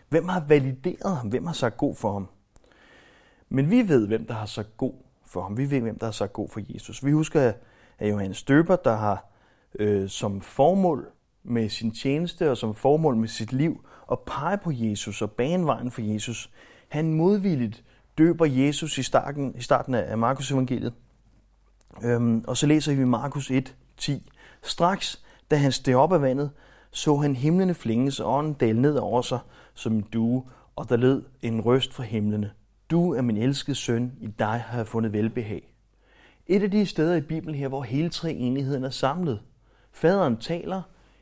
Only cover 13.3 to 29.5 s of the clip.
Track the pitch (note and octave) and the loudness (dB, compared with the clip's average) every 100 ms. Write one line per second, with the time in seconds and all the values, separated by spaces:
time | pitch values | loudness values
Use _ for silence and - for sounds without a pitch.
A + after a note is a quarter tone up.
13.3 | - A2 C3 D#3+ - - - - B2 - | -4 -4 0 0 -2 -12 -20 -6 -6 -6
14.3 | - D3+ G3+ F3 C3 A2+ G#2 - G2+ G#2 | -6 -2 -2 -4 -2 -2 -4 -6 -6 -8
15.3 | - B2+ F3+ D#3+ A#2+ B2 - G#2+ G#2+ A2+ | -2 0 0 0 -2 -4 -6 -4 -4 -4
16.3 | A2+ - - - - _ D3+ D#3+ D#3 E3+ | -10 -12 -20 -20 -20 _ -2 0 2 4
17.3 | G#3 F#3+ D3 A#2 G#2+ - _ _ - D#3+ | 2 0 0 -2 -6 -18 _ _ 4 4
18.3 | E3 D#3+ C3 C#3+ D3 D#3+ - B2+ C3+ C3+ | 6 2 4 2 0 -4 -4 0 0 0
19.3 | C#3+ C3+ - B2 C3+ C3 B2 D#2 A2 A#2 | -6 -6 -6 0 0 2 -2 0 0 0
20.3 | C3+ C3+ C3+ B2+ B2+ A2+ - _ _ _ | -2 -2 -2 0 -2 -4 -8 _ _ _
21.3 | _ _ _ _ _ _ - A#2+ A#2+ A#2 | _ _ _ _ _ _ -6 0 2 2
22.3 | A2+ - B2 D3 D3+ D3+ C#3 B2+ A#2 C#3 | 0 0 0 4 4 4 2 2 0 -2
23.3 | C#3+ C3+ C3 C3 - _ - - C#3 - | -6 -2 -2 -2 -14 _ -8 -6 -6 -8
24.3 | - - - - - E3+ F#3+ - - - | -20 -20 -18 -10 0 2 2 -4 -8 -16
25.3 | - _ D3+ C#3+ B2+ - B2+ D3+ F3+ C3+ | -20 _ 2 4 2 2 4 6 4 2
26.3 | C3 C#3+ - - - _ - - C#3+ D3 | 0 -4 -8 -20 -20 _ -4 2 2 2
27.3 | C3 D3 F3 F#3 E3+ A2+ A2+ C3+ C3+ F2+ | 0 2 2 2 -2 -2 0 0 -2 -2
28.3 | C3+ D#3 C#3+ A#2+ A2+ C#3+ C#3+ F#2+ A#2 B2 | -2 -2 0 2 4 2 2 0 -2 -2
29.3 | B2 - | -6 -8